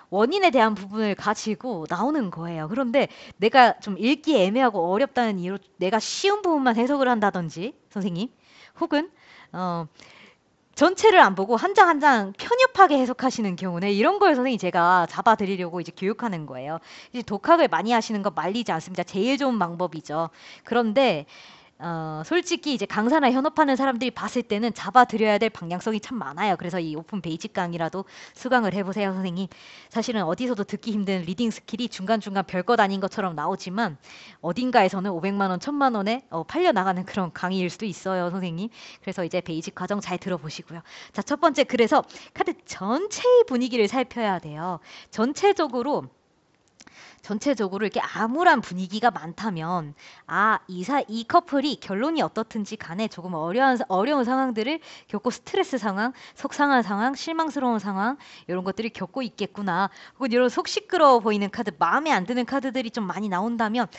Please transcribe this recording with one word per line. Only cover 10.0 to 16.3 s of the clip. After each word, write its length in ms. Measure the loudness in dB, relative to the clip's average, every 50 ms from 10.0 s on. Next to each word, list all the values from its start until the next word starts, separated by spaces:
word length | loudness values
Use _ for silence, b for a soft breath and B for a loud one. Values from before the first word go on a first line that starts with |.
| B B B B B B B B _ _ _ _ _ _ _
전체를 460 | 2 2 2 4 6 6 8 10 10
안 160 | 8 8 6
보고 200 | 2 0 0 0
한 200 | 0 0 2 4
장 120 | 6 6
한 120 | 6 6 4
장 340 | 4 4 4 4 2 -2 -6
편협하게 600 | -10 -4 0 4 4 4 4 6 6 6 6 6
해석하시는 600 | 4 2 0 -2 -2 -2 -2 -2 -2 -2 -2 -4
경우네. 340 | -4 -4 -6 -4 -2 -2 0 2
이런 240 | 2 2 2 4
걸 160 | 4 4 4 4
선생님 240 | 4 2 0 -2
제가 480 | -2 -2 0 2 4 6 6 6 6 4
잡아드리려고 760 | 2 -2 2 4 4 4 4 2 -2 -2 -4 -4 -6 -6 -8
이제 100 | -8 -8 -8
교육하는 520 | -4 -4 -4 -2 -2 -4 -6